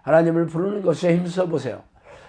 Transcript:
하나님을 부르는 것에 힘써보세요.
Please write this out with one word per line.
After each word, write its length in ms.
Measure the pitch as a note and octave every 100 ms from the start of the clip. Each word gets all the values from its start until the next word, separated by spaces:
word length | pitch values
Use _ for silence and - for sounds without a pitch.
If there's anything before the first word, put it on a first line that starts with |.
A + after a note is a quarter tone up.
하나님을 440 | - D#3+ E3+ E3 E3
부르는 360 | D#3+ G3 G#3
것에 340 | F#3 D3+ F3+ E3+
힘써보세요. 640 | F3 F3 F3+ D#3 B2+ G2+ - _ - -